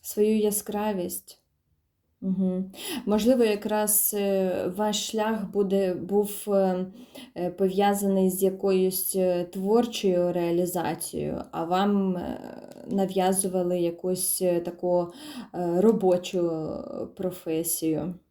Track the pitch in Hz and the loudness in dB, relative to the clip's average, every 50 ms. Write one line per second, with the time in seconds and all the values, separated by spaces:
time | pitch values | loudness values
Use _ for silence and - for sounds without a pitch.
0 | _ - - 214 208 214 220 214 208 208 202 208 - - 202 208 208 214 208 185 | _ -8 0 2 4 4 4 4 4 2 0 0 -4 -4 -4 -2 -2 -2 -2 -2
1 | 175 185 185 - - - - _ _ _ _ _ _ _ _ _ _ _ _ _ | -4 -4 -6 -10 -12 -14 -20 _ _ _ _ _ _ _ _ _ _ _ _ _
2 | _ _ _ _ - 190 190 190 190 185 185 185 190 - - 392 - 403 339 262 | _ _ _ _ -4 -2 0 0 0 0 0 -2 -6 -6 -10 -14 -10 -8 -8 -6
3 | - 196 208 214 202 233 262 247 233 214 208 202 - 214 214 214 214 208 208 - | -2 0 0 2 4 4 4 4 4 2 2 -2 -2 -2 0 0 0 2 2 2
4 | - - - 202 202 196 196 190 190 185 180 - - 180 185 196 214 214 208 208 | 0 0 0 0 0 2 2 2 2 0 0 -2 -2 -4 -2 0 -2 0 0 -2
5 | - - - 220 214 220 226 208 196 180 - 202 202 190 196 196 196 185 180 165 | -4 -4 -2 -2 0 0 0 -2 -4 -4 0 0 0 2 2 2 2 0 0 -2
6 | - 180 196 208 208 202 202 - - 208 202 196 190 190 185 180 185 185 202 240 | -4 0 0 0 0 0 -4 -8 -4 0 2 2 4 4 2 0 -2 -4 -8 -18
7 | 247 - - - 247 - _ 175 175 180 175 - 196 190 180 190 202 202 202 202 | -20 -20 -20 -20 -20 -14 _ -6 -6 -6 0 0 0 2 4 4 4 4 4 2
8 | 202 196 196 190 190 185 185 185 190 190 190 190 - 196 190 185 185 185 185 - | 2 2 4 4 4 4 4 2 0 0 0 0 0 2 4 4 4 2 0 -2
9 | - - - 190 185 180 180 175 175 175 - 190 190 196 220 233 240 233 - - | -4 -2 0 2 2 2 2 0 -2 -4 -6 -6 0 2 4 4 2 2 -4 0
10 | - 190 180 175 175 175 175 175 170 170 170 170 180 170 175 180 165 - 165 165 | 0 2 2 4 2 0 0 0 0 0 2 0 0 0 -2 -2 -2 -2 -4 -4
11 | - - - 147 147 151 147 - - - - 165 165 165 180 185 202 202 208 202 | -8 -8 -6 -6 -4 -4 -6 -6 -8 -8 -8 -8 -4 0 2 2 2 4 2 2
12 | 190 185 180 175 - 69 58 - - - - - 52 - - - - - - 196 | 2 2 0 -2 -4 -6 -8 -8 -10 -14 -14 -16 -16 -18 -18 -16 -8 -4 0 0
13 | 196 190 190 190 185 185 196 190 - 190 180 185 180 180 180 180 175 170 170 - | 0 2 2 2 2 2 2 2 0 0 0 0 0 2 0 2 0 0 -2 -2
14 | - 185 185 180 - - - - 185 180 175 170 175 175 175 - - 180 180 175 | -2 -2 -2 -2 -2 -2 -2 0 2 2 2 2 -2 -4 -8 -4 0 2 2 2
15 | 175 170 - - - - - 247 208 - - 175 180 170 170 175 196 226 220 185 | 0 -2 -8 -16 -16 -14 -14 -14 -14 -10 -6 -4 -2 0 2 6 6 6 6 6
16 | 190 185 180 180 180 - - 180 175 170 165 160 156 - - - - - - - | 4 4 4 4 0 -2 -2 0 0 0 0 -2 -4 -6 -6 -8 -10 -10 -10 -10
17 | - 170 - - 190 185 175 - - 170 160 160 165 160 - - - 160 156 147 | -10 -10 -10 -6 -6 -6 -6 -6 -6 -4 -2 -2 -2 -2 -4 -2 0 0 0 0
18 | 147 175 175 - _ _ | -2 -4 -8 -10 _ _